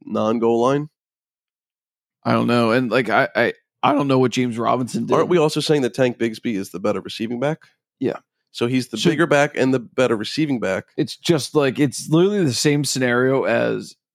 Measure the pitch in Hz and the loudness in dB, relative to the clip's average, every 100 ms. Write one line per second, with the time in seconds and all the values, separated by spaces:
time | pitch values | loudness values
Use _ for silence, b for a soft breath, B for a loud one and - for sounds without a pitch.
0 | - 107 110 117 117 117 123 143 151 _ | -6 -2 0 0 2 2 2 0 -4 _
1 | _ _ _ _ _ _ _ _ _ _ | _ _ _ _ _ _ _ _ _ _
2 | _ _ 120 117 117 120 113 123 123 123 | _ _ -2 0 2 2 2 2 2 0
3 | 110 107 - - 117 - _ _ - 277 | 2 0 0 0 -2 -2 _ _ 0 2
4 | 139 131 127 131 123 113 113 123 120 117 | 2 2 2 0 -2 -2 -2 -2 -2 -4
5 | 123 - 160 175 156 156 151 151 120 - | 0 0 2 2 2 0 0 0 0 0
6 | 127 113 113 110 120 98 95 90 104 95 | 0 0 -4 -4 -4 -4 -6 -4 -4 -4
7 | - - 113 123 143 156 _ _ _ - | -6 -8 -6 -4 -4 -4 _ _ _ -6
8 | 131 - _ _ _ - 120 127 123 110 | -4 -4 _ _ _ -6 -2 -2 -4 -2
9 | 170 151 165 143 147 - 131 131 107 - | -2 0 0 2 0 0 0 0 -2 -2
10 | 123 110 107 - 151 120 98 95 - - | 0 -2 -4 -4 -2 -2 -2 -4 -6 -6
11 | - - - 156 - 151 139 110 143 - | -6 -4 0 0 0 0 0 2 -2 -2
12 | - 160 190 208 151 110 151 147 135 131 | 0 2 4 2 0 0 2 0 0 -2
13 | 127 123 131 135 92 117 117 107 - - | 0 2 2 2 0 0 0 -4 -8 -20
14 | _ | _